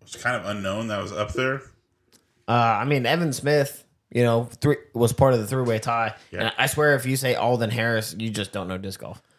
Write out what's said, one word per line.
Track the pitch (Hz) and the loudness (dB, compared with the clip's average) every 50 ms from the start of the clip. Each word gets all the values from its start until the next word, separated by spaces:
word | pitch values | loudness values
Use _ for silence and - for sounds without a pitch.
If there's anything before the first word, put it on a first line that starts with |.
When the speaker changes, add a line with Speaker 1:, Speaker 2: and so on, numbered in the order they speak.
Speaker 1:
was | _ - - | _ -20 -16
kind | - - 123 123 | -6 -4 -4 -4
of | 117 85 | -4 -4
unknown | 101 104 104 98 95 98 110 113 110 | -6 -6 -4 -4 -4 -4 -4 -4 -4
that | 104 98 104 | -4 -6 -6
was | 104 101 | -6 -4
up | 104 104 104 - | -6 -6 -4 -2
there? | 131 127 131 135 135 - - _ _ _ _ _ _ _ _ _ _ _ _ _ _ _ | -2 -2 -2 -2 -4 -8 -16 _ _ _ _ _ _ _ _ _ _ _ _ _ _ _
Speaker 2:
Uh, | - 117 | -2 0
I | 120 117 113 110 101 120 | 2 4 2 2 2 0
mean, | 139 147 135 120 | 0 0 0 2
Evan | 117 151 170 175 156 131 | 2 2 2 2 0 -2
Smith, | - - 143 147 147 139 139 - - - _ _ _ _ _ - | -2 0 2 2 2 2 0 -4 -14 -20 _ _ _ _ _ 0
you | 120 120 | 2 2
know, | 117 117 117 120 117 - - | 4 4 2 0 -4 -10 -2
three, | - 147 143 - - - - | 0 0 0 0 -2 -10 0
was | 117 117 110 - | 2 2 2 4
part | - 139 135 127 | 4 4 4 6
of | 117 | 4
the | 107 104 | 2 0
three-way | 131 131 127 120 113 110 | -2 -2 0 0 0 0
tie. | - 123 117 117 113 107 107 - - - | 0 -2 0 0 0 -2 -4 -10 -18 -14
Speaker 1:
Yeah. | - 104 107 | -8 -4 -4
Speaker 2:
And | 110 - | -4 0
I | - 131 | 0 0
swear, | 139 - 147 151 147 143 | 0 2 2 4 4 4
if | 131 123 | 4 2
you | 127 135 | 0 -2
say | 131 139 127 123 | 0 2 0 0
Alden | - 95 120 123 113 117 107 | 2 2 2 2 2 2 0
Harris, | 113 113 113 117 117 110 107 - - | 0 0 0 0 0 0 -2 -4 -6
you | 98 113 113 | -6 -6 -6
just | 104 107 101 - - | -4 -4 -6 -6 -6
don't | 101 92 90 | -8 -6 -6
know | 92 92 | -6 -8
disc | 98 95 95 - | -8 -10 -12 -10
golf. | - - - - _ _ _ | -12 -14 -14 -16 _ _ _